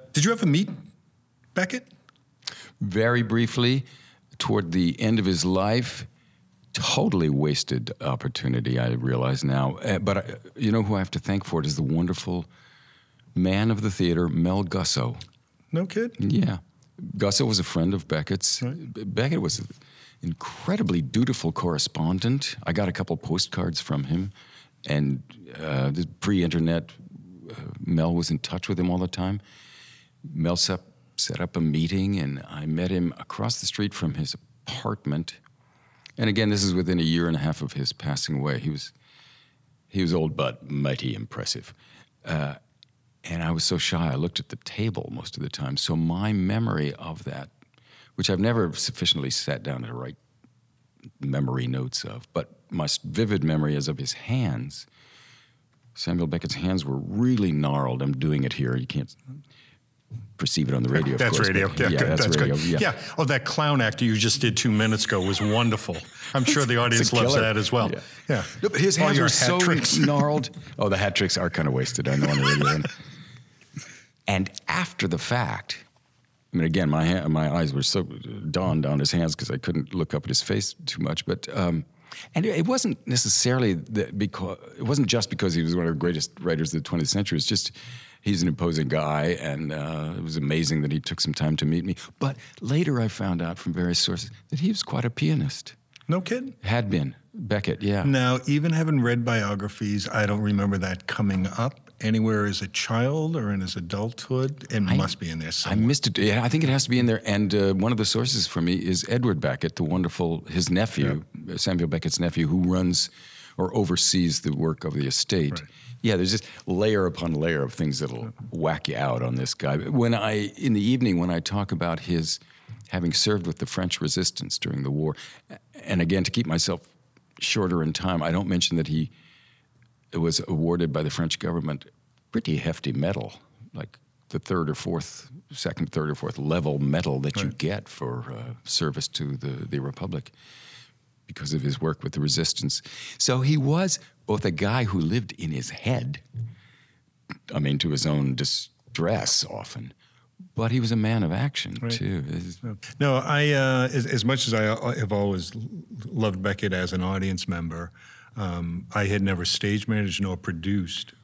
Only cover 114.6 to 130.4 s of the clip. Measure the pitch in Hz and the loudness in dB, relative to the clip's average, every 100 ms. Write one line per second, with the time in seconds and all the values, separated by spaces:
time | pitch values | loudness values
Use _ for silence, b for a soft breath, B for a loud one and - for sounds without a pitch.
114.6 | 80 78 80 73 67 - - 98 73 80 | 0 0 -4 -2 -2 0 0 2 0 -2
115.6 | - B B B 117 98 92 113 - B | -10 B B B 0 2 2 0 -4 B
116.6 | - 92 107 104 92 78 85 78 80 78 | -4 0 2 2 0 -2 -2 0 0 0
117.6 | 65 - 80 65 69 60 58 - - 82 | -2 -2 -2 -2 -4 -6 -10 -12 -10 -4
118.6 | 78 80 - 62 71 60 62 64 64 - | -2 -2 -4 -2 0 0 -2 -2 -4 -4
119.6 | - 123 - 139 117 117 107 107 101 - | -2 -2 0 2 2 2 0 0 -2 -2
120.6 | 135 107 101 127 120 90 87 85 82 101 | 0 2 4 2 2 2 2 0 -2 -2
121.6 | 101 85 85 82 - 85 80 - B B | -2 -2 -2 -2 -2 -2 0 -4 B B
122.6 | B B - 92 85 80 - 104 85 78 | B B -6 -2 0 2 2 2 0 -4
123.6 | - - 92 - 78 92 90 - 90 - | -4 -2 -2 -2 -2 0 -2 -4 -6 -4
124.6 | - 69 67 73 78 73 B B - - | -4 -4 -2 -2 -2 -4 B B -20 -20
125.6 | _ - - 95 82 95 90 - 117 82 | _ -14 -4 0 2 2 2 0 0 0
126.6 | - 87 - _ _ _ _ - - - | 0 -2 -8 _ _ _ _ -6 -2 0
127.6 | 92 87 80 78 90 87 78 85 95 90 | 2 2 2 0 0 0 2 0 2 0
128.6 | 87 85 76 78 80 b b b b b | 2 0 0 0 -2 b b b b b
129.6 | b _ _ _ _ 82 82 78 | b _ _ _ _ -2 0 0